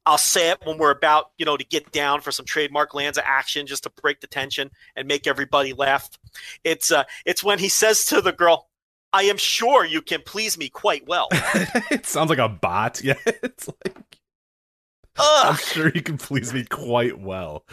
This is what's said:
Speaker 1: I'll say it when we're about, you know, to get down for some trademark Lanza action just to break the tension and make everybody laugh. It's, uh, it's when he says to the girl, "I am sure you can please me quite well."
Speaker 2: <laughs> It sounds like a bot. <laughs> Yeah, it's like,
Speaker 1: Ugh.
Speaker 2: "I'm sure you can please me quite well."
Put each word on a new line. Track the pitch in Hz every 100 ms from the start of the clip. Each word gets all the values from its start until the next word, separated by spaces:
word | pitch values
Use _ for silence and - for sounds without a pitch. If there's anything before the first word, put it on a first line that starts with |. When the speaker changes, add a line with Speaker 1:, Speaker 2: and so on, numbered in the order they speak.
| -
Speaker 1:
I'll | 151
say | - 185 170
it | 185 156
when | 156
we're | 151
about, | 139 156 151 - -
you | 156
know, | 143
to | -
get | 160 -
down | 151 143 143
for | 143
some | - -
trademark | 156 147 147 147
Lanza | 143 143 143 135
action | 135 - 147 139
just | 139
to | - _
break | 151 143
the | -
tension | 139 135 139 139 _ - -
and | 135
make | 143 151
everybody | 135 139 143 139
laugh. | 127 139 135 - - - - - -
It's, | 160 160 -
uh, | 151 - - -
it's | 180
when | 202 202
he | 190
says | - 214 208 -
to | -
the | 180
girl, | - 170 160 - _ _ _ -
"I | 196
am | 202 196
sure | - - 233 269 165
you | 156
can | - 160 -
please | 202 220 165
me | 139
quite | - 208 147 139
well." | 175 113
Speaker 2:
<laughs> | 165 - 196 180 147 -
It | 240 -
sounds | 151 160
like | 147
a | 113
bot. | 92 90 92 113 -
<laughs> |
Yeah, | 135 135 -
it's | - 247 _ -
like, | - - - - _ _ _ _ _ _ _ _ _ _ -
Speaker 1:
Ugh. | 294 302 -
Speaker 2:
"I'm | 151
sure | - 165 156
you | 165
can | 143 147
please | - 135 120
me | 127
quite | 117 - 120 120 120 -
well." | 95 92 82 76 _